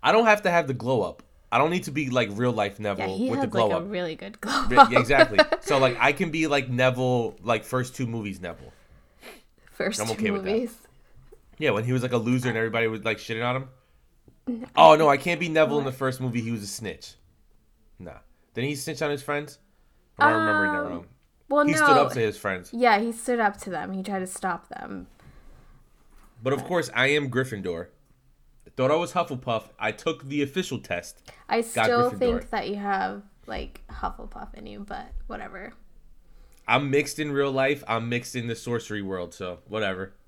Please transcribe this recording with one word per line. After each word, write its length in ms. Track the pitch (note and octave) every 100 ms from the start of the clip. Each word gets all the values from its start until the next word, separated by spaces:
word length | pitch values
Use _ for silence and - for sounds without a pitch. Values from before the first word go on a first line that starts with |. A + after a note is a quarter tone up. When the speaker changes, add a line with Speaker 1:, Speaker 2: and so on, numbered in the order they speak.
Speaker 1:
I 100 | C3+
don't 140 | G#3 A#3
have 180 | G#3
to 60 | G3
have 160 | F3 D3+
the 60 |
glow 280 | B2+ A2 C3
up. 220 | F2 - - _ _
I 60 | A#2
don't 140 | D3+
need 120 | F3+
to 80 | F#3
be 180 | C#3 C#3
like 200 | B2 A2
real 180 | G2+ B2
life 280 | A2 G2+ -
Neville 280 | G#2+ G2 F#2+
Speaker 2:
Yeah, 60 | F#2+
he 140 | B3+
Speaker 1:
with 100 | C4+
the 20 |
Speaker 2:
had, 100 | C4+
Speaker 1:
glow 160 | G3 A3
Speaker 2:
like, 80 | F#3
Speaker 1:
up. 40 |
Speaker 2:
a 20 | F#3
really 300 | G3+ F3 D#3+
good 240 | G3 A3
glow 260 | G#3 C#4 -
Speaker 1:
Re-, 100 | B3
Speaker 2:
up. 140 | B3
Speaker 1:
yeah, 80 | A#3+
exactly. 400 | - C#3+ D#4+ G#2
Speaker 2:
<laughs> 60 | D4+ -
Speaker 1:
So, 160 | - C#3
like, 200 | C3 A#2
I 140 | B2+
can 180 | C#3+ F3+
be, 160 | D#3 D#3
like, 200 | C#3+ B2
Neville, 680 | B2 C3 B2 C3 B2 A2+ -
like, 200 | G2 A2+
first 320 | - B2+ B2+ -
two 120 | B2
movies 340 | A#2 G#2 F2+
Neville. 320 | F2 E2 - - _ - _ _ - - _ _ _
Speaker 2:
First 280 | - F3 A3
Speaker 1:
I'm 60 | G#3+
Speaker 2:
two 60 |
Speaker 1:
okay 180 | G#3+ G#3+
with 120 | G3+ F#3+
that. 60 |
Speaker 2:
movies. 240 | A3 B3 - - - _ - - - _ -
Speaker 1:
Yeah, 120 | D3+
when 120 | G#2
he 80 | A#2
was, 80 | B2+
like, 100 | A#2+
a 40 | A#2+
loser 320 | A2+ B2+ B2
and 80 | A2+
everybody 300 | A2+ A2+ A2+
was, 160 | A2
like, 140 | G#2+ G#2+
shitting 260 | - A2+ A#2+
on 80 | B2+
him. 120 | C3 - _ _ _ _ - _ -
Speaker 2:
No. 180 | A#3 A#3+ -
Speaker 1:
Oh, 200 | D#3+ D#3
no, 120 | D#3
I 80 | C#3
can't 220 | F3+ F3
be 80 | F3
Neville 300 | D#3 D3+ D3
in 60 |
the 80 | C3+
Speaker 2:
What? 60 | B2+
Speaker 1:
first 200 | C3+ B2+
movie. 200 | C3 A#2
He 80 | A2+
was 140 | A#2
a 40 | G2+
snitch. 460 | - A2 D#2+ - - _ _ _ _ _ _ _ _
Nah. 140 | F2 A1 _ _ _ -
Didn't 140 | C3
he 60 | D3
snitch 260 | C3 C#3+
on 80 | D3+
his 100 | C#3+
friends? 380 | C3 D3 D3 - _ _ _ _ _ -
Am 100 | D4
I 40 |
remembering 400 | D#4+ D#4+ D4+ D4+
that 80 | D4
Speaker 2:
Um, 80 | G3
Speaker 1:
wrong? 140 | - - - _ _ _
Speaker 2:
well, 160 | C#4+ D4
Speaker 1:
He 60 |
Speaker 2:
no. 40 | D#4
Speaker 1:
stood 200 | D4 C4+
up 160 | -
to 60 | B2+
his 160 | A2 G2+
friends. 340 | G2+ F#2 F2+
Speaker 2:
Yeah, 240 | A#3 A#3+ G#3
he 120 | A3+
stood 280 | A3+ - A#3+
up 180 | G#3+ G3+
to 120 | -
them. 240 | E3+ F#3
He 80 | F#3+
tried 180 | F#3 G3
to 80 | F#3
stop 420 | - F#3+ E3+ -
them. 360 | - - F#2+ - _ - - - - - - _ _ _ - - -
Speaker 1:
But, 120 | A#2
of 100 | C3+
course, 260 | B2+ F3 D#3 A2+
I 120 | C3
am 200 | D3 C#3
Gryffindor. 580 | A#2+ B2+ G#2+ F2+ E2+ F2+ _ _ _ _ _ _ _ - -
Thought 140 | C3
I 40 | D#3
was 160 | E3+
Hufflepuff. 520 | F3+ - C3 C3 A2+ - _
I 140 | G#2+
took 360 | G#2+ - D#3 C3+
the 140 | D3
official 380 | C#3 D#3+ F3+ B2
test. 420 | - F2 - - - - -
Speaker 2:
I 140 | A3+
Speaker 1:
Got 40 | A3+ A#3 A3+
Speaker 2:
still 240 | A#3+ B3
Speaker 1:
Gryffindor. 60 | G#3
Speaker 2:
think 320 | B3 A#3+ -
that 180 | - F3
you 60 | G3+
have, 460 | G3+ G3 F#3+ G3+ G3+ _ -
like, 360 | - C#2 - -
Hufflepuff 640 | - F2+ - - - -
in 140 | - -
you, 120 | G#3 G3+
but 200 | - A3 - -
whatever. 460 | A3+ - F#3+ G#3 - - - - - - - - - -
Speaker 1:
I'm 240 | A#2+ C#3+
mixed 300 | C#3 D3 -
in 120 | D3+
real 180 | C#3 C#3
life. 320 | C3 C3+ C#3 -
I'm 180 | A2+ A#2
mixed 280 | A#2+ A#2+ B2+
in 100 | A#2
the 80 | A2+
sorcery 460 | - A#2+ - G#2+
world, 320 | G2 F#2+ F2
so 260 | - F#2 F2 -
whatever. 460 | G#2+ G#2 F#2 F#2+ -